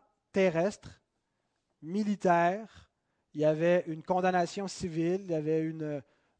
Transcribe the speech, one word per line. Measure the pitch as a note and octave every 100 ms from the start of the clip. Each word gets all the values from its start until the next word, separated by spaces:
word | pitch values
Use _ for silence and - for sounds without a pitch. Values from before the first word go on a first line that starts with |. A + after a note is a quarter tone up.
| _ _ _
terrestre, | G3 F#3+ E3 F#3 - - - _ _ _ _ _ _ _ _
militaire. | D3+ F#3+ G#3 G3 F#3 E3+ E3+ G3 A3 - _ _ _ _ _ D3
Il |
y | D3+
avait | D#3 E3+ F3+ E3+
une | D#3+
condamnation | D#3 F#3 F#3 F#3 F3 - F#3+
civile, | - F#3 D#3+ E3 F#3
il | G3
y | D#3+
avait | D3+ D#3+
une, | D#3+ D#3+ D3+ D3 - _ _